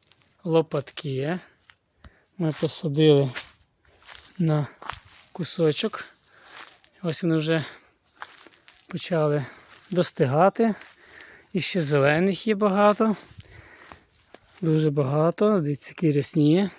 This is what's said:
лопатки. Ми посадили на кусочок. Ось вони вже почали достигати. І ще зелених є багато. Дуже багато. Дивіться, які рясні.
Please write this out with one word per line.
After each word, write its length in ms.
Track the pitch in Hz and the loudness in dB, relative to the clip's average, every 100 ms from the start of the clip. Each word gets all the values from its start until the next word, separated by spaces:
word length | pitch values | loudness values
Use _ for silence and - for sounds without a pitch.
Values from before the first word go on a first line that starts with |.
| _ _ _ _ | _ _ _ _
лопатки. 920 | 170 165 160 151 - - 151 131 143 180 - _ _ _ _ _ - _ _ - | 0 0 0 -4 -8 -12 -10 -6 -6 -8 -12 _ _ _ _ _ -20 _ _ -6
Ми 140 | 160 143 | -4 -2
посадили 720 | 156 - 165 143 156 143 135 127 - - _ _ _ _ - - - - | -6 -4 -4 2 6 6 2 -4 -12 -20 _ _ _ _ -20 -20 -20 -4
на 280 | 160 151 135 - - - - - - | 0 0 -2 -10 -16 -16 -20 -20 -20
кусочок. 720 | - 156 - 160 147 - - - - _ _ - - - - _ _ | -10 -8 0 0 0 -4 -6 -14 -20 _ _ -20 -20 -20 -20 _ _
Ось 200 | 175 151 | -4 -2
вони 140 | 170 160 | 0 0
вже 280 | 156 160 - - _ _ _ _ - - - - - - _ | 0 -2 -2 -12 _ _ _ _ -20 -20 -20 -20 -20 -20 _
почали 580 | 180 - 170 151 147 123 - - - - | -6 -2 0 0 0 -4 -12 -20 -20 -6
достигати. 840 | 180 - - 139 143 190 - 226 202 - - - - - - _ | 0 0 2 0 4 2 4 -2 -2 -10 -20 -20 -20 -20 -20 _
І 80 | 185 | -2
ще 200 | - 190 | 0 0
зелених 680 | 147 147 139 151 190 180 220 | 2 4 4 2 0 -2 -2
є 80 | |
багато. 600 | 202 208 196 208 208 220 196 - - - - - - - - _ _ _ - _ - | 0 0 4 4 4 0 -2 -8 -20 -20 -20 -20 -20 -20 -20 _ _ _ -20 _ -6
Дуже 300 | 165 156 156 | 0 2 2
багато. 680 | 147 135 147 165 - 208 208 | 0 0 0 0 2 0 2
Дивіться, 300 | 147 143 - - | -2 -2 -2 0
які 160 | 160 | 0
рясні. 580 | 143 139 175 147 170 202 | 2 2 2 4 4 0